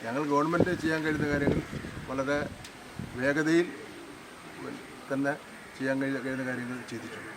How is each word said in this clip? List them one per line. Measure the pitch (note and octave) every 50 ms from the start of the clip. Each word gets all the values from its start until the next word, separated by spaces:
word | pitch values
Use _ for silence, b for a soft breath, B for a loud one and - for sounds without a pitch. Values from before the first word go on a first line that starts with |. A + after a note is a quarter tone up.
| A2+
ഞങ്ങൾ | A2+ A#2+ C#3 D3+ D3
ഗവൺമെൻറ് | C#3+ C#3+ D3+ D#3+ E3+ E3+ E3+ F3+ F3 - D#3
ചെയ്യാൻ | D#3+ D#3+ D#3+ D#3
കഴിയുന്ന | D#3 D#3 D3 D3+ D3 C#3+
കാര്യങ്ങൾ | C#3+ C#3+ C#3+ D3 D3+ - - - - - - - - - -
വളരെ | C3 C3+ C3+ C3+ C#3+ D3 D3 - - - - - - - - - - - - - - B2
വേഗതയിൽ | B2+ C#3 C#3+ D#3 D#3 D#3 E3 E3+ F3 - - - - - - - - - - - - - - - - - - - - - - - - - - - - -
തന്നെ | C#3 C3+ C#3 C#3 D3 D3 - - - - - - -
ചെയ്യാൻ | - C3 C3+ C3+ C3+ C3+
കഴിയ-, | C3+ C#3 C3 A#2+
കഴിയുന്ന | C3+ C3 C3 C3 B2+
കാര്യങ്ങൾ | B2+ B2 B2 A#2+ B2+ B2 A#2 - A#2+
ചെയ്തിട്ടുണ്ട്. | A2+ A2 G#2+ A2 G2+ - A2 A2